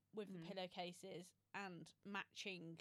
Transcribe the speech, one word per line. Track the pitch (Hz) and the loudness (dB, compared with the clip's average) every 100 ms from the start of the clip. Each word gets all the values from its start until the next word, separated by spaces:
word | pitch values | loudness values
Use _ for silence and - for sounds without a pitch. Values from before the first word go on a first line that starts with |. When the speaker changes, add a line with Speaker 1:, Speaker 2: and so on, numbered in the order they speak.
| _ | _
Speaker 1:
with | 214 196 | -2 0
the | 180 | 0
Speaker 2:
Mm. | 165 | 0
Speaker 1:
pillowcases | 190 180 196 180 175 196 185 180 - _ | 2 2 2 2 0 -2 -2 -4 -12 _
and | 190 196 170 165 - | -2 0 -2 -6 -8
matching, | 202 202 - - 208 180 165 165 | 0 0 0 -2 0 0 -2 -6